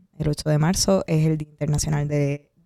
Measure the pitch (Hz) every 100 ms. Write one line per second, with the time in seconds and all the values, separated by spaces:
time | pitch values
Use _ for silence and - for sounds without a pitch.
0 | _ - 151 147 151 151 156 196 - 196
1 | - 160 160 156 151 - 147 147 151 147
2 | 147 147 143 143 _ _